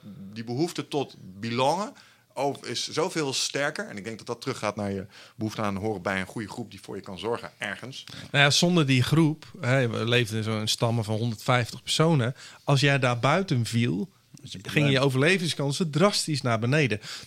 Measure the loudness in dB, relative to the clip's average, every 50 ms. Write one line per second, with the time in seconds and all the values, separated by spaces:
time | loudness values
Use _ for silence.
0 | -18 -18 -16 -16 -16 -14 -12 -10 -8 -4 -2 -2 -2 -2 -2 -6 -6 -4 -2 -4
1 | -4 -4 -8 -18 -18 -18 -14 -10 -8 -4 0 2 2 2 2 0 -2 -6 -10 -16
2 | -20 -20 _ _ _ _ -6 -4 -2 -2 -4 -6 -8 -8 -6 -6 -6 -4 -2 -2
3 | -2 -2 -2 -2 -2 -2 -2 -2 -4 -2 -2 -2 -2 -2 -4 -6 -8 -10 -10 -10
4 | -10 -10 -10 -10 -8 -8 -8 -6 -6 -6 -6 -2 -2 -2 -2 -2 -4 -4 -4 -4
5 | -6 -10 -14 -20 -20 -16 _ -4 -4 -4 -2 -2 -4 -4 -2 -2 -4 -4 -4 -4
6 | -4 -2 -2 -2 -4 -6 -8 -10 -10 -10 -10 -12 -12 -12 -14 -18 -14 -12 -12 -12
7 | -12 -12 -10 -8 -6 -4 -4 -6 -8 -12 -12 -10 -8 -8 -8 -10 -12 -14 -14 -14
8 | -16 -16 -16 -16 -8 -2 2 4 4 4 4 4 4 4 4 4 4 4 4 4
9 | 4 4 4 4 4 4 2 -2 -8 -18 -12 -6 -2 0 2 2 2 0 0 -2
10 | 0 2 2 2 2 2 -2 -4 -2 -2 -2 -2 -2 -2 0 0 2 2 2 2
11 | 0 0 0 0 -2 -2 -4 -2 0 2 2 2 2 -2 -6 -8 -6 0 2 4
12 | 4 4 4 4 2 0 -4 -8 -14 -20 -20 -6 _ 2 4 4 4 4 4 4
13 | 4 2 2 2 2 4 4 2 2 2 2 0 2 2 2 2 2 2 2 -2
14 | -4 -6 _ _ _ _ -20 -20 -18 -16 -16 -14 -6 -2 2 4 4 4 4 4
15 | 4 2 4 4 4 4 4 2 0 -2 -2 -2 -2 -2 0 -2 -2 0 2 4
16 | 4 4 4 2 -2 -2 -2 -2 0 0 0 2 2 2 2 2 2 2 0 -4
17 | -6 -10 -14 -14 -10